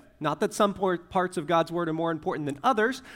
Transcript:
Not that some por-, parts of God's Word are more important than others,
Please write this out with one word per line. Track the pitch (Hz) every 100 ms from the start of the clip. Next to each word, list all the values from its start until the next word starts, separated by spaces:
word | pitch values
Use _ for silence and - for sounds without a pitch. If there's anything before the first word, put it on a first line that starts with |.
| - _
Not | 147 151
that | 208
some | - 202
por-, | 190 190 170
parts | - 185 180 180
of | 151
God's | 170 165
Word | 170 165
are |
more | 160 165
important | 160 175 160
than | 147 139
others, | 156 214 226 262 -